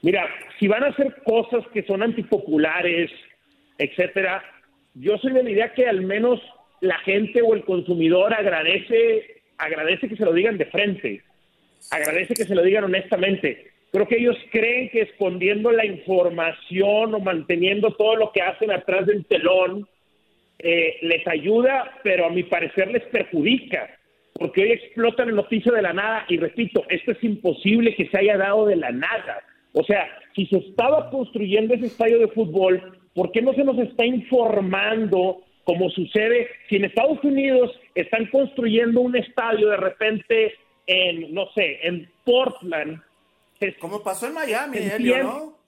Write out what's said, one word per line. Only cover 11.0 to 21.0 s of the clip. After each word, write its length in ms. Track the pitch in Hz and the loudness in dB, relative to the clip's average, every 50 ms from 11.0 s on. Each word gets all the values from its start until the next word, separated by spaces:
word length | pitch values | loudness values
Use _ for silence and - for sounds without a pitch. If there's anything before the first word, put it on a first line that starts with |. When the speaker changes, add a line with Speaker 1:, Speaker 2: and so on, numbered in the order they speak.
| - 123 101 98 _ _ _ _ _ _ _ _ _ _ _ _ - - | -6 -8 -10 -10 _ _ _ _ _ _ _ _ _ _ _ _ -14 -10
Speaker 1:
agradece 440 | - 156 151 151 156 175 185 - 240 | -6 -4 -4 -2 -2 -2 -2 -2 -2
que 100 | 220 220 | -4 -2
se 100 | 170 196 | -2 0
lo 80 | 175 170 | 2 2
digan 220 | 185 196 214 202 | 4 2 2 0
honestamente. 880 | 190 180 190 190 - 226 185 180 196 196 190 - 151 120 - - - _ _ _ _ - | 0 -2 -4 -2 -2 -2 0 0 0 -2 0 -2 -6 -6 -6 -14 -20 _ _ _ _ 0
Creo 160 | 190 208 - | 0 0 2
que 80 | 233 | 2
ellos 200 | 233 240 240 226 - - - | 2 2 0 0 -2 -6 -4
creen 380 | - 226 220 226 240 247 254 220 | -2 0 0 0 0 -2 -4 -2
que 120 | - 226 220 | -2 -2 -2
escondiendo 680 | - - _ 202 185 180 180 180 190 208 208 214 233 233 | -2 -2 _ -2 -2 -2 0 0 0 0 2 2 2 2
la 120 | 226 220 | 4 2
información 1300 | 208 190 165 - 180 190 180 180 175 170 170 165 165 156 - - - 175 185 196 202 208 214 226 226 214 | 0 -4 -8 -4 0 2 4 4 2 2 -2 -4 -4 -4 -6 -12 -8 -2 0 2 4 4 2 2 0 -2
o 60 | 214 | -2
manteniendo 760 | 190 190 185 160 151 - 175 170 175 190 202 208 202 220 214 | -2 -2 -4 -4 -2 -4 -2 0 2 0 2 2 0 0 0
todo 220 | - 208 220 220 | 2 2 2 4
lo 160 | 226 220 - - | 2 2 0 0
que 100 | 202 180 | 0 0
hacen 280 | 185 185 - 220 208 | 0 -2 -2 -2 -2
atrás 360 | 196 180 - - 185 190 190 | -2 -2 -2 -2 -2 0 2
del 200 | 180 208 208 170 | 0 0 0 0
telón, 640 | _ 208 170 151 170 185 185 185 180 185 208 208 _ _ _ _ _ _ _ _ _ _ _ _ _ _ _ | _ 0 2 2 2 2 4 2 0 -2 -6 -10 _ _ _ _ _ _ _ _ _ _ _ _ _ _ _
eh, 380 | - 170 170 170 165 160 156 - | -2 0 0 2 0 -2 -2 -4